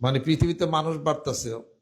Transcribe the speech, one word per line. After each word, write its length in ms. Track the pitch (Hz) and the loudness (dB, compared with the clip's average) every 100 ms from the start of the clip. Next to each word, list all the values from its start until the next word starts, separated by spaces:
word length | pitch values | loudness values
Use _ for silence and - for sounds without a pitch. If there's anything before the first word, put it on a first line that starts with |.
মানে 180 | 123 135 | 0 2
পৃথিবীতে 460 | 135 151 175 165 165 | 2 2 2 2 0
মানুষ 320 | 156 156 156 | 0 0 -2
বাড়তেছে, 560 | 147 147 - 123 123 113 - _ | 0 -2 -2 -6 -6 -8 -12 _